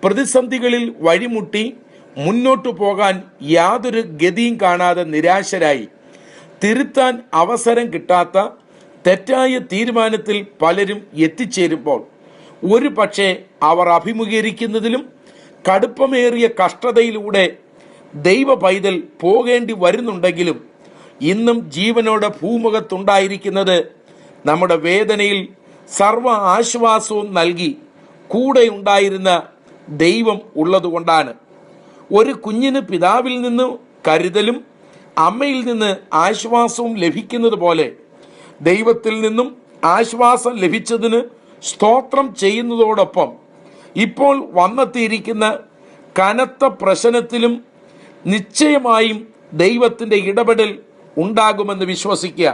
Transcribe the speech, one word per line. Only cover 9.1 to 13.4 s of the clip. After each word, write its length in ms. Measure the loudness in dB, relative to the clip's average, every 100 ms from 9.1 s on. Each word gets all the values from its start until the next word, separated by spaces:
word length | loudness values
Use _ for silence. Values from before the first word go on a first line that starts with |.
| 0 0 0 2 0 -4
തീരുമാനത്തിൽ 680 | -4 -2 0 0 -2 -4 -6 -6 -2
പലരും 380 | 0 0 -2 -4 -10 -2 -2
എത്തിച്ചേരുമ്പോൾ, 760 | -2 -8 -2 -2 -2 -2 -4 -4 _ -20 -20 -20 -10 2
ഒരു 140 | 2 2 -2
പക്ഷേ 300 | -2 0 -2 -2